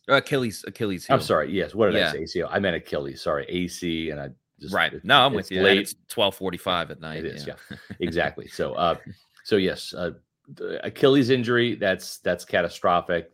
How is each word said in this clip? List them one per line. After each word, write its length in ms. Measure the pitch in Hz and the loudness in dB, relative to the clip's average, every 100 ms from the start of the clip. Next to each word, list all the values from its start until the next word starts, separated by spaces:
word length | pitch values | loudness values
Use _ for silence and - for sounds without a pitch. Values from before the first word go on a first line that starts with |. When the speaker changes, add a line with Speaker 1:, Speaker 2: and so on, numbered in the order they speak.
| - | 0
Speaker 1:
Uh, 60 | 135 | 0
Achilles, 480 | - 139 120 - - | 2 -2 -2 -4 -12
Achilles 400 | - 110 90 - | -4 -2 -2 2
Speaker 2:
I'm 100 | 135 | 2
Speaker 1:
heel. 60 | - | 4
Speaker 2:
sorry. 240 | 85 71 | 2 2
Yes. 240 | 92 80 104 | -2 -2 2
What 120 | 104 | 4
did 100 | 87 | 4
I 20 | |
Speaker 1:
Yeah. 120 | 85 | 2
Speaker 2:
say? 100 | 73 | 0
A 40 | 82 | -4
C 140 | 87 | -4
L? 80 | 80 | -2
I 100 | 98 | 0
meant 180 | 98 80 | 0 -2
Achilles, 480 | - 80 69 67 87 | -4 -6 -4 -6 -4
and 920 | 73 67 87 87 - 87 82 80 73 | -2 -2 -4 -4 -4 -4 -2 -4 -6
I 100 | 73 - _ _ | -10 -14 _ _
just, 120 | 78 | -4
Speaker 1:
Right. 200 | 92 80 | 0 0
Speaker 2:
it, 100 | 71 | -2
Speaker 1:
No, 220 | 95 139 135 | 4 6 6
I'm 80 | |
Speaker 2:
it's 20 | 107 | 2
Speaker 1:
with 160 | - | -2
you. 60 | 92 | 2
And 80 | 98 | 4
Speaker 2:
late. 140 | 98 | 4
Speaker 1:
it's 140 | - - - | 2 -10 -8
twelve 260 | - 101 | 0 0
forty-five 560 | - 92 85 98 87 80 | 0 -6 -4 -2 -2 -4
at 120 | 78 | -8
night. 240 | 80 80 80 | -10 -8 -8
Speaker 2:
It 100 | 73 | -8
is, 100 | 73 | -12
Speaker 1:
Yeah. 100 | - - | -12 -16
Speaker 2:
yeah. 80 | - - 101 | -18 -14 -6
Exactly. 480 | 87 82 73 - - | -2 0 -2 -4 -12
So, 260 | - 76 | -6 -4
uh, 220 | - 85 78 - - _ _ | 0 0 0 -6 -20 _ _
so 140 | - 104 | 0 2
yes, 360 | 92 - - | 2 -2 -10
uh, 180 | - 87 - _ _ - | -6 -8 -8 _ _ -20
the 300 | - 92 82 - | -12 -8 -8 -8
Achilles 440 | - 139 143 120 | 2 6 6 4
injury, 460 | 131 117 120 120 98 | 2 2 2 2 0
that's, 440 | 98 95 - - | 0 0 -4 -6
that's 260 | 98 90 - | -4 -4 0
catastrophic. 840 | 98 85 - 95 87 85 85 - | 0 0 0 2 2 2 -4 -4